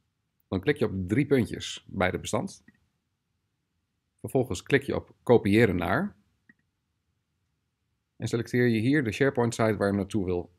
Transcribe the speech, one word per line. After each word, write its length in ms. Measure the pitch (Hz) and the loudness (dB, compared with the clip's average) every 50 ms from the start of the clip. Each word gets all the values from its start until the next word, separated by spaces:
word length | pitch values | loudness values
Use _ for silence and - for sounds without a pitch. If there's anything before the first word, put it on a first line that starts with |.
| _ _ _ _ _ _ _ _ _ | _ _ _ _ _ _ _ _ _
dan 120 | - 101 92 | -6 -6 -2
klik 180 | 95 147 147 | 0 -2 0
je 80 | - 120 | 0 -2
op 60 | 101 | -2
de 140 | 92 95 92 | -2 -4 -4
drie 200 | 90 110 135 147 | -2 0 0 2
puntjes 600 | 139 143 131 104 - - - - - - - - | 2 2 2 0 0 -6 -10 -10 -12 -12 -14 -16
bij 220 | - 80 98 92 90 | -8 -4 -2 0 0
het 120 | 87 85 | -2 -4
bestand. 420 | 85 - - 110 - 190 - - _ - _ _ _ _ _ _ _ _ _ _ _ _ _ _ _ _ _ _ _ _ _ _ _ _ _ _ _ _ _ _ | -6 -4 -4 -4 -4 -6 -10 -16 _ -20 _ _ _ _ _ _ _ _ _ _ _ _ _ _ _ _ _ _ _ _ _ _ _ _ _ _ _ _ _ _
Vervolgens 440 | - 113 - 135 120 - 113 - - | -8 -2 -2 -2 -2 -2 -4 -10 0
klik 200 | - 143 131 - | 2 2 2 2
je 120 | - - | 0 -4
op 200 | 87 - - _ _ - | -6 -6 -10 _ _ 2
kopiëren 520 | - 120 107 - 101 98 110 120 95 87 | 4 4 4 6 4 4 6 6 4 2
naar. 400 | 87 85 87 98 143 196 202 - _ _ _ _ _ _ - _ _ _ _ _ _ _ _ _ _ _ _ _ _ _ _ _ _ _ _ _ _ _ _ _ _ _ _ _ _ _ _ _ | 0 -2 0 0 -2 -2 -4 -8 _ _ _ _ _ _ -20 _ _ _ _ _ _ _ _ _ _ _ _ _ _ _ _ _ _ _ _ _ _ _ _ _ _ _ _ _ _ _ _ _
En 120 | - 110 | -10 -6
selecteer 400 | 117 - 120 113 - - 123 123 | -4 -4 -4 -4 -2 0 2 2
je 120 | 120 113 110 | 2 2 2
hier 240 | 107 131 143 156 131 | 2 2 2 0 0
de 80 | 110 | -2
SharePoint-site 640 | 98 - 139 135 135 123 120 117 - - 117 110 104 | 0 0 0 0 2 0 -2 0 0 0 0 0 2
waar 120 | 92 101 | 2 0
je 60 | 101 98 | 0 2
hem 20 | |
naartoe 300 | 101 95 98 - 107 92 | 0 -2 -2 -4 -4 -2
wil 260 | 92 90 87 87 - _ | -2 -4 -4 -6 -8 _